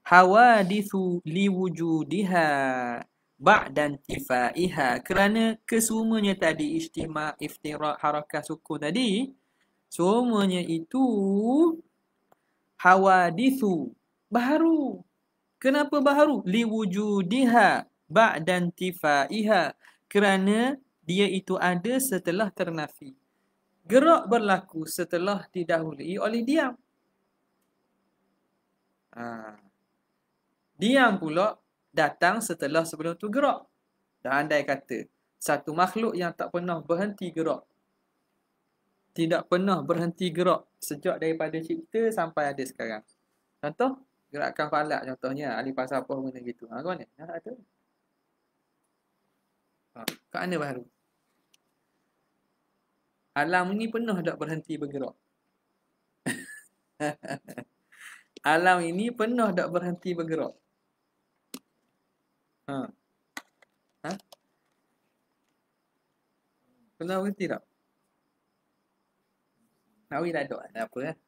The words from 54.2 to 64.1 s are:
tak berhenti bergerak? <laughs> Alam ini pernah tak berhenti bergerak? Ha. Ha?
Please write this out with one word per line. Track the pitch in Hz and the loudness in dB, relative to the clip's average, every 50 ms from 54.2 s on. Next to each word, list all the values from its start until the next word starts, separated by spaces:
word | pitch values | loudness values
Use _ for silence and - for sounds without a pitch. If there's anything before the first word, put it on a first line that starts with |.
tak | 160 160 156 | -4 -6 -6
berhenti | - 156 151 160 156 - - 160 147 | -6 -8 -8 -8 -10 -8 -10 -10 -10
bergerak? | 147 139 139 139 131 117 - _ _ _ _ _ _ _ _ _ _ _ _ _ _ _ _ _ _ _ _ _ _ | -10 -10 -8 -8 -10 -10 -12 _ _ _ _ _ _ _ _ _ _ _ _ _ _ _ _ _ _ _ _ _ _
<laughs> | - - - - - - - - _ _ _ _ _ _ _ 151 147 151 _ - - 139 - _ - - 123 123 _ _ _ _ _ - - - - - - _ _ _ - | -8 -8 -8 -12 -18 -18 -20 -20 _ _ _ _ _ _ _ -6 -6 -6 _ -12 -12 -12 -12 _ -16 -18 -18 -18 _ _ _ _ _ -20 -20 -20 -20 -20 -20 _ _ _ -4
Alam | - 143 156 165 175 185 180 180 | 0 2 2 4 6 4 4 4
ini | 170 165 170 185 220 240 240 | 2 -2 -4 -4 -4 -6 -2
pernah | - 214 233 247 240 226 208 180 | -2 -2 -2 0 0 0 0 0
tak | 180 156 165 | -2 -2 -2
berhenti | 170 180 180 175 175 - - 185 175 | -4 -4 -4 -4 -8 -6 -8 -8 -6
bergerak? | 170 165 160 160 147 127 - - _ _ _ _ _ _ _ _ _ _ _ _ _ _ _ _ _ _ _ - - _ _ _ _ _ _ _ _ _ _ _ _ _ _ _ _ _ _ _ _ _ | -6 -4 -4 -4 -4 -4 -8 -10 _ _ _ _ _ _ _ _ _ _ _ _ _ _ _ _ _ _ _ -20 -20 _ _ _ _ _ _ _ _ _ _ _ _ _ _ _ _ _ _ _ _ _
Ha. | - 139 135 120 104 _ _ _ _ _ _ _ _ _ - - _ _ _ _ _ _ _ _ _ _ _ - | -10 -8 -8 -8 -10 _ _ _ _ _ _ _ _ _ -20 -20 _ _ _ _ _ _ _ _ _ _ _ -12
Ha? | 151 | -12